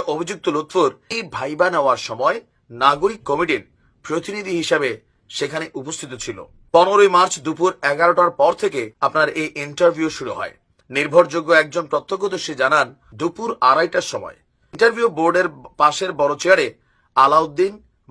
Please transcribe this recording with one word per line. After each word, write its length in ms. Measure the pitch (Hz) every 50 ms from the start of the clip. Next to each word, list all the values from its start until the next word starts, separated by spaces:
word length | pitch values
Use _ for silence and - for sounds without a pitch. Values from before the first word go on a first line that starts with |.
| 175 - 151
অভিযুক্ত 320 | 156 170 165 208 165 - 180 147
লুৎফুর 340 | 151 151 151 - 185 160 131 - - _ _ 220
এই 80 | 233 208 156 -
ভাইবা 320 | - 131 143 151 151 180 185
নেওয়ার 300 | 180 160 139 135 123 113 - -
সময় 300 | 117 113 131 156 185 233 - _ _ _ _ _ 120 120 131
নাগরিক 380 | 139 143 147 - - 226 214 - -
কমিটির 340 | 143 151 175 160 143 110 - _ _ _ _ _ _ _ _
প্রতিনিধি 480 | - 151 170 165 - 196 208 196 190 175 170
হিসাবে 280 | 156 - 165 151 143 127 110 - _ _ _ _ _ _ - -
সেখানে 280 | 147 135 147 160 160 156 - 143
উপস্থিত 320 | 131 143 160 - - 135 127 117 -
ছিল। 140 | - 107 95 - - - - _ _ -
পনেরোই 340 | 165 180 190 202 202 202 196 180
মার্চ 180 | 175 185 185 - 165
দুপুর 320 | 127 156 156 - 170 185 185 - - 143
এগারোটার 400 | 143 147 170 175 175 180 175 170 170 -
পর 120 | 139 160 175
থেকে 280 | - 220 196 151 135 113 107 - _ - 139
আপনার 200 | - 156 151 147 - 160
এই 60 | 156 151 - 151 143
ইন্টারভিউ 440 | 147 147 - 180 170 160 156 160 156
শুরু 220 | - - 135 117 98
হয়। 200 | - 101 87 - _ _ _ _ _ _ _
নির্ভরযোগ্য 600 | 127 139 147 147 143 175 175 147 147 170 160 151 170
একজন 300 | 156 156 151 135 170 165 143
প্রত্যক্ষদর্শী 640 | - 147 - - 196 185 202 202 185 170 - - 151 127
জানান, 260 | - - 156 151 135 120 - _ _ _ - 104
দুপুর 300 | 151 175 170 - 226 226 233 - 123 127
আড়াইটার 400 | 135 156 165 170 - 180 - - -
সময় 240 | 110 92 82 - _ _ _ _ _ _ _ -
ইন্টারভিউ 340 | - 220 233 220 226 233 226 165 151
বোর্ডের 300 | 160 170 170 180 185 170 147 135 123 - - -
পাশের 340 | 147 151 147 - 190 185 170 143
বড় 120 | 147 143 147 147
চেয়ারে 260 | - 175 190 170 143 113 - _ _ _ _ _ _ _ _
আলাউদ্দিন, 580 | 131 131 139 151 160 160 156 143 143 185 196 208 214 _ _ _ _ _ _